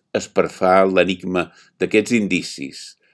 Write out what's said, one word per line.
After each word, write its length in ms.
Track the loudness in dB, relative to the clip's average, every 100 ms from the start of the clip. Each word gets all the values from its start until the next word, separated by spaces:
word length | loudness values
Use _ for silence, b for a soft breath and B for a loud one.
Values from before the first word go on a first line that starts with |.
| _ -8
es 160 | -2
perfà 500 | -2 -2 0 2 4 4
l'enigma 640 | 2 2 -2 -4 -4 -6 b b _
d'aquests 400 | 0 0 2 0
indicis, 680 | 0 -2 -4 -12 -14 -16 -20 -20 _